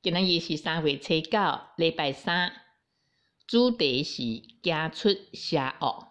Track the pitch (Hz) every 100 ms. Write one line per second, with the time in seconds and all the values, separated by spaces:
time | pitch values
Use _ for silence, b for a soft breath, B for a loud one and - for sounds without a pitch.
0 | 190 170 185 170 170 151 165 165 156 135
1 | - 160 156 214 180 127 - - 165 165
2 | 143 135 - 175 180 - _ _ _ _
3 | _ _ _ _ - 233 247 233 143 127
4 | 143 - 120 113 - _ 175 156 160 -
5 | 208 196 - - - 156 131 - 131 -
6 | -